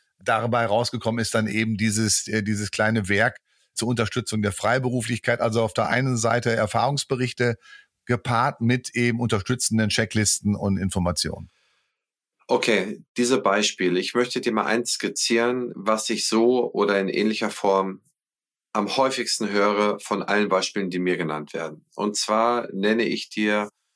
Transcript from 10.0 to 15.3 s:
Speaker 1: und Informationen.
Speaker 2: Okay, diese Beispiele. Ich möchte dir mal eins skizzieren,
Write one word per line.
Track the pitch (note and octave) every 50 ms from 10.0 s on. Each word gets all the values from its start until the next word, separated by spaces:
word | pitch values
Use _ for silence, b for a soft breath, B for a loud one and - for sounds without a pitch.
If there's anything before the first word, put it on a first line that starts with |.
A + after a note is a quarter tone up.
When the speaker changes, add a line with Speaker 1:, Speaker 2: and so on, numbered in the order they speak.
| A2+ G#2+ - A2 G#2+ - - - - G2+ G#2
Speaker 1:
und | - - G2+ G2
Informationen. | F#2+ F#2+ F#2 - F#2+ F2 F2 F2 - - D#2+ - - - - _ _ _ _ _ _ _ _ _ _ _ _ _ _ _ _ _ _ _
Speaker 2:
Okay, | - B2+ B2 - - A2 G2 F#2 G#2 G#2+ - - _ _
diese | - B2 A#2+ C3 A2+
Beispiele. | - G2 G2 G#2 G#2 - - - F#2+ F2+ F2 F2+
Ich | G2 - -
möchte | A#2+ B2 A#2+ - B2+
dir | - A#2+
mal | G#2+ A2 F#2+
eins | - G#2+ A#2+ A#2+ - -
skizzieren, | - - G2+ G2+ - - -